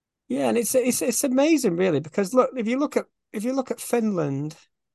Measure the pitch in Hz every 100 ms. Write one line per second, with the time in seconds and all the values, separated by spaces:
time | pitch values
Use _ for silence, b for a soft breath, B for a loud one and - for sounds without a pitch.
0 | _ _ _ 262 262 226 214 262 247 240
1 | 294 - 285 254 294 311 247 170 190 147
2 | 156 - 190 254 208 254 220 254 285 233
3 | - _ _ 220 220 269 254 226 - 240
4 | 220 185 147 139 151 - _ _ _